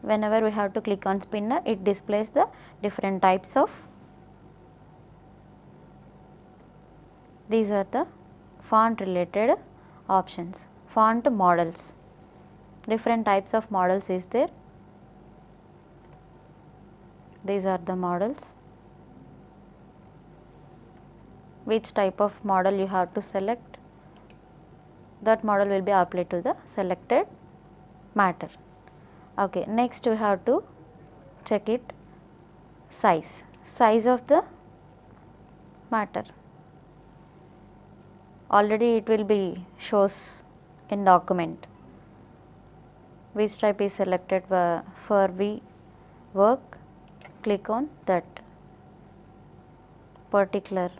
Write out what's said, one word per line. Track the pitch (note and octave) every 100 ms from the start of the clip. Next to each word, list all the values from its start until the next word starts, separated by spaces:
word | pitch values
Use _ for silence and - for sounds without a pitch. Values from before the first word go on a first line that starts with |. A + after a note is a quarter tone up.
Whenever | - G#3+ G#3+ A3
we | A3
have | G#3+ G3+ G3+
to |
click | G#3 G3 G3
on | G3
spinner, | G3 G#3+ G#3 C#4+ F#4
it | G#3+
displays | F#3+ G3 - G#3 A3
the | C#4 - - - -
different | G#3 - G3 F#3+
types | F#3+ F#3 - -
of, | D4 - - - - - - - - - - - - - - - - - - - - - - - - - - - - - - - - - - - - - -
these | A3+ G#3
are | G3+ G3
the | A#3+ F4 - - - - -
font | - A3 A3+ A3+
related | F#3+ F3+ F3 G3 A3+ E4 - - - - -
options, | F#3+ F3+ - E3+ F#3+ - - -
font | - A3 A3+ A#3+
models. | A3+ F#3 E3+ E3+ E3 - - - - - - - - - - -
Different | A3 A3+ A#3 G#3+
types | G3 G3
of | A3 A3
models | G3 F3+ F#3 F#3+
is | F#3 F3+
there. | A3+ D#4+ - - - - - - - - - - - - - - - - - - - - - - - - - - - - -
These | F#3+ G3+ F#3+
are | F#3
the | E3+ F#3
models. | F3+ F3 G#3 D4 - - - - - - - - - - - - - - - - - - - - - - - - - - - - - - - - -
Which | A3 A3
type | - G3 F#3
of | G#3 G3+
model | G#3 F#3+ F#3
you | G3 F#3+
have | F#3+ F3+ G#3
to |
select, | G3 G3+ G3 A#3+ - - - - - - - - - - - - - - - -
that | G#3+ A3
model | A3 G3+ G3+
will | G3
be | F#3+
applied | G3 F3+ F3+ F3
to | F3+
the | F#3+ F4 -
selected | - F#3+ F3+ - C4 G4+ - - - - - - - - -
matter. | F#3+ E3+ - - - - - - - - - -
Okay, | G3 F3+ -
next | A3 A#3+ - -
we | A3
have | G#3+ F#3+ F3+
to | C#4+ - - - - - - - - -
check | G#3+ G#3
it | A#3+ - - - - - - - - - - -
size, | - A3 E3 - - - -
size | - - A3+ A3+ A3+
of | B3 -
the | D4 - - - - - - - - - - - - - - -
matter. | A3+ G3+ - - - - - - - - - - - - - - - - - - - - - - - -
Already | G3+ G#3 G#3+ A#3+ A3+
it | A3
will | A3
be | G3+ G#3+ F#3 F3+ F3+ -
shows | - G#3 G3 - - - - - - - -
in | G3+ G3
document. | F3+ F3+ F3+ E3 E3 - - - - - - - - - - - - - - - - -
Which | G#3 G#3 -
type | G#3+ G3+
is | G3+
selected | - F#3+ F#3 F3+ F#3+ F#3
for, | F#3+ F3 E3+ - - -
for | G#3 G3
we | F#3 G#3 G#3+ - - - - - - -
work, | F#3+ G3+ C4 - - - - - - - -
click | - G3+ -
on | A3 D4 - -
that | F3+ - - - - - - - - - - - - - - - - - - - - -
particular | G3+ G3 G#3 - F#3+ F3+ F3+